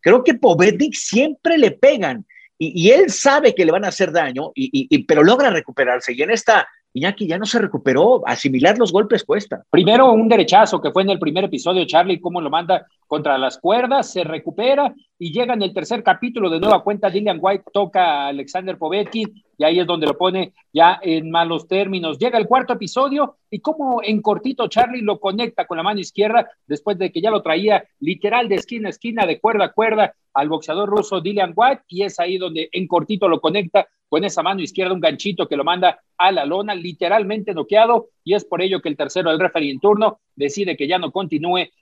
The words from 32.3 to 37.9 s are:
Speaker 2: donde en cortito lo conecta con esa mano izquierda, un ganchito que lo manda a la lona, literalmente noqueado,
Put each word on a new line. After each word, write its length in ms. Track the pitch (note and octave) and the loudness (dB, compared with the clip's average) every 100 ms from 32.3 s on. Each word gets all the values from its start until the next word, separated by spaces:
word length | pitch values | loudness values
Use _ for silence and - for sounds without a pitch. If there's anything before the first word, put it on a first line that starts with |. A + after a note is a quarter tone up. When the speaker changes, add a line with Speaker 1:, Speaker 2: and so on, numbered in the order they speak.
| F#3+ | -4
Speaker 2:
donde 320 | F3+ D#3+ D#3+ | -6 -8 -8
en 140 | F3+ F#3 | -8 -2
cortito 420 | F3 - G#3 G3 | -2 -2 -2 0
lo 100 | D#3+ | 0
conecta 480 | D#3+ G3+ F3 G3+ - _ _ | 0 -2 0 0 0 _ _
con 160 | D3+ | -4
esa 180 | F#3+ F3+ | -2 -4
mano 200 | E3 G3 | -4 -4
izquierda, 320 | D#3+ - F#3 | -6 -4 -4
un 60 | F#3 | -2
ganchito 460 | D#3+ C#3+ G3 F#3+ D#3 | -2 -2 -8 -4 -4
que 100 | D3+ | -2
lo 80 | |
manda 360 | D3+ F3+ F3+ - _ _ | -2 2 0 0 _ _
a 160 | F3+ | 0
la 140 | F#3 C#3+ | 0 -2
lona, 280 | F3+ G#3 | -4 -4
literalmente 800 | F#3+ F3 D#3+ F3 G#3+ G3 G#3+ G#3+ | -8 -10 -6 0 0 0 -6 -6
noqueado, 560 | E3+ C#3+ G#3 A#3 | -8 0 4 4